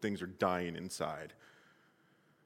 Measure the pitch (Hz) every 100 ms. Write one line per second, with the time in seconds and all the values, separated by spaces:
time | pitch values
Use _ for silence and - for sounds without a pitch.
0 | 107 98 90 90 95 90 87 82 92 -
1 | 78 76 73 - - - - - _ _
2 | _ _ _ _